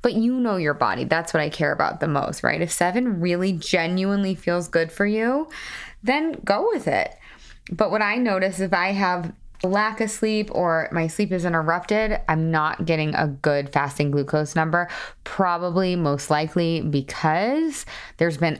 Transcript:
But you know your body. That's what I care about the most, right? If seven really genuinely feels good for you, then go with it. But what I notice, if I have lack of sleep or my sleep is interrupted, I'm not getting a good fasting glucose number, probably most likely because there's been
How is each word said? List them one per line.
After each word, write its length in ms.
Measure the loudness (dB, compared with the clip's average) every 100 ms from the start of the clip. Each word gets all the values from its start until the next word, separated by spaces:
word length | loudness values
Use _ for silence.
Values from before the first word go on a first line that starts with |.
But 120 | 2
you 260 | 2 0 2
know 180 | 0 2
your 180 | 0 2
body. 280 | 0 0
That's 300 | 0 0 2
what 80 | 0
I 80 | 0
care 220 | 0 -2
about 280 | 2 0 0
the 80 | 0
most, 360 | 0 -2 -2
right? 180 | 0 0
If 100 | -2
seven 480 | 0 0 0 0 0
really 340 | 0 2 0
genuinely 840 | -2 0 0 2 0 0 0 0 -2
feels 320 | 0 -2 0
good 240 | 0 0
for 140 | 0 0
you, 440 | 2 0 0 -2 -10 -14 -14 -16 -6
then 300 | 0 0 0 -4
go 260 | 0 0 2
with 160 | 0 0
it. 280 | 0 -2 -6 -20 -20 -20 -20 -12
But 200 | 0 2
what 100 | 2
I 140 | 0 2
notice, 440 | 0 2 0 0
if 140 | 0
I 180 | 2 2
have 400 | 2 2 0 -4 -10 -20 -6
lack 380 | 0 2 0 0
of 100 | -4
sleep 380 | 0 0 0 0
or 360 | 0 2 2 0
my 160 | -2 -2
sleep 240 | 0 0
is 140 | 0 0
interrupted, 760 | 0 2 0 0 0 2 0 0
I'm 240 | 0 2
not 340 | 2 0 -2 -2
getting 300 | 0 0 0
a 120 | 0
good 440 | 0 0 0 0
fasting 400 | 0 -2 0 0
glucose 440 | 2 0 0 0 0
number, 340 | 2 0 0 -6 -12 -14
probably 720 | -14 0 0 2 0 0 2 2
most 340 | 2 0 0
likely 520 | 0 2 0 2 0
because 1040 | 0 0 -2 -2 2 2 2 0 0 -4 -10 -14 -16 0
there's 200 | 0 2
been 220 | 0 0